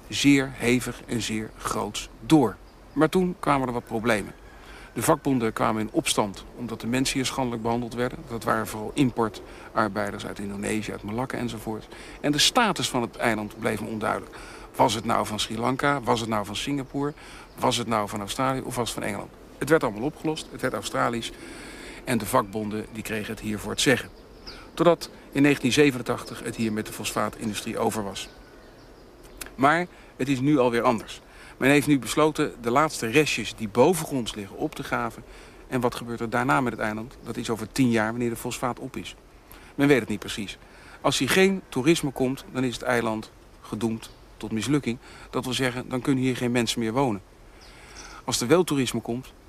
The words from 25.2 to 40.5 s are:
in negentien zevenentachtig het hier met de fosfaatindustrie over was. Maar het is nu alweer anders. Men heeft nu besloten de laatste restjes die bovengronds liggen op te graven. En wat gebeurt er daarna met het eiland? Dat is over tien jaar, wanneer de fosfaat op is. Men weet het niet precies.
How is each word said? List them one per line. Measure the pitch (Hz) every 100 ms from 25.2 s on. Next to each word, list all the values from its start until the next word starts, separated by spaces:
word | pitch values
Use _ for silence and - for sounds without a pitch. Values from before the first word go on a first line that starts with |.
| -
in | 139
negentien | 143 135 -
zevenentachtig | 135 147 123 120 117 - 120
het | 123 117
hier | 110
met | 107 104
de |
fosfaatindustrie | - 107 117 107 - 113 98 117 107
over | 113 107
was. | 98 95 - - - - - - - - - - - - -
Maar | - 135 165 175 - - -
het | 127
is | 131
nu | 139 147
alweer | 123 117
anders. | 120 110 - - - - - -
Men | 127
heeft | 143 139
nu | 143
besloten | 110 - 156 151 143 -
de | 117
laatste | 127 156 - 113
restjes | 131 147 - 104 -
die | 107
bovengronds | 120 143 170 156 139 107
liggen | 107 98 90
op | 160
te | -
graven. | 139 123 117 - - - - - -
En | 131
wat | 120
gebeurt | - 120 117
er | 117
daarna | 120 127 147
met | 120
het | 110
eiland? | 113 107 117 -
Dat | - 117
is | 120
over | 107 104
tien | - 127
jaar, | 113 110
wanneer | 117 120
de | 113
fosfaat | 123 117 127 117
op | 131 107
is. | 92 - - - - - -
Men | - 143
weet | 135
het | 107
niet | 104
precies. | 98 - 98